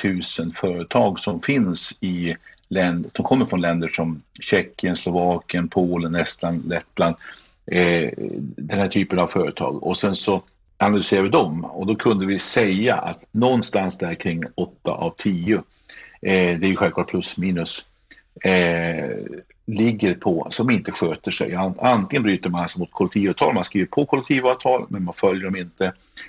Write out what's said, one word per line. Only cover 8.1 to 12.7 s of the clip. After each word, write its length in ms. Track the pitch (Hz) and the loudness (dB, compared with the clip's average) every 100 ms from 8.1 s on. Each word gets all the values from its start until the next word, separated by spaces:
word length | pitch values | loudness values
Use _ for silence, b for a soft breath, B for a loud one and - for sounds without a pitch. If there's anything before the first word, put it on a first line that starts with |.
| - 53 - 65 - | -4 -8 -8 -8 -10
den 220 | 76 101 | -4 0
här 80 | 98 | 0
typen 320 | 101 95 90 | 0 0 2
av 80 | 85 | 2
företag. 560 | - 78 - 67 73 | 2 0 0 -4 -2
Och 140 | 80 95 | -2 0
sen 180 | 104 95 | 0 0
så 260 | - 95 - _ _ _ | 0 0 -2 _ _ _
analyserar 440 | 101 104 95 101 | 2 2 4 4
vi 80 | 98 | 4
dem, 360 | 165 98 80 85 | 4 2 -2 -6
och 200 | - 95 | -4 -2
då 100 | 107 | 2
kunde 300 | 123 107 95 | 2 2 2
vi 140 | 98 | 0
säga 560 | - - 110 | 0 2 4